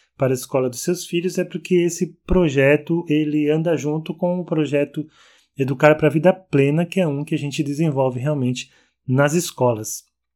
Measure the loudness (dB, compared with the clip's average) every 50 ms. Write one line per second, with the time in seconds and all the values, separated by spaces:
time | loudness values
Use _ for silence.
0 | _ _ _ -2 0 0 0 -2 -4 -2 -2 -2 0 -2 -4 -6 -4 -4 -4 -4
1 | -4 -6 -4 -4 -4 -4 -4 -4 -6 -6 -6 -10 -4 0 2 2 2 0 -2 -4
2 | -6 -8 -8 _ _ 0 2 2 2 2 2 4 4 6 4 4 2 0 -4 -2
3 | -2 0 0 0 0 0 0 0 2 2 0 0 2 0 0 0 -2 -2 -4 -4
4 | -4 -8 -8 -4 -2 -2 -2 -2 -4 -2 -2 -2 0 0 0 0 0 -2 -4 -8
5 | -10 -10 _ _ _ _ _ _ _ _ _ -4 -2 -2 0 4 4 4 4 6
6 | 4 2 2 4 4 2 2 2 -2 _ 2 2 4 4 2 0 -2 -2 -2 -2
7 | 0 0 -2 -4 -6 -4 -6 -6 -6 -6 -6 -6 -4 -4 -2 -2 -2 0 0 0
8 | 0 0 -2 -2 -4 -2 -2 -2 -2 -2 -4 -4 -8 _ _ _ _ _ _ _
9 | _ -2 0 2 2 2 2 0 -2 -4 -4 0 0 0 0 -2 -4 -10 -12 -14
10 | -16 _ _ _ _ _ _